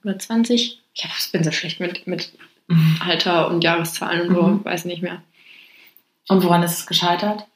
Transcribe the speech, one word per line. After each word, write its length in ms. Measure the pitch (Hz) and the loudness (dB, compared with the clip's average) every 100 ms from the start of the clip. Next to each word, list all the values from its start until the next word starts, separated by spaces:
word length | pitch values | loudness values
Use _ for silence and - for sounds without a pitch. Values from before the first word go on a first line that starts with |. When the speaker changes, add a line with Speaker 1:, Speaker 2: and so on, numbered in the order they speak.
Speaker 1:
oder 140 | 202 190 | -8 -8
zwanzig. 600 | - 226 233 240 - - _ - | -2 0 2 2 0 -8 _ -12
Ich 80 | |
hab, 80 | - - - | -8 -8 -4
bin 120 | 165 | -2
so 80 | 165 | 0
schlecht 280 | - 165 - | -2 -6 -6
mit, 280 | 175 180 - | -8 -8 -8
mit 240 | 170 - _ - _ - | -8 -8 _ -20 _ 0
Speaker 2:
Mhm. 320 | 165 160 160 175 | 4 4 2 0
Speaker 1:
Alter 440 | 165 185 170 156 | 0 2 2 2
und 140 | 170 | 2
Jahreszahlen 680 | 170 170 165 - - 170 175 | 2 0 -2 -6 -4 -2 2
und 60 | 175 | 4
so, 60 | |
Speaker 2:
Mhm. 220 | 170 202 - | 4 2 0
Speaker 1:
weiß 200 | 180 175 | -6 -6
nicht 160 | 170 | -8
mehr. 200 | 175 180 - _ _ - - _ _ _ _ _ - | -8 -8 -16 _ _ -20 -20 _ _ _ _ _ 0
Speaker 2:
Und 140 | 190 | 2
woran 200 | 170 170 | 4 2
ist 160 | 170 - | 2 -4
es 80 | - | -4
gescheitert? 580 | 175 175 180 208 214 - | 0 0 0 -2 -4 -10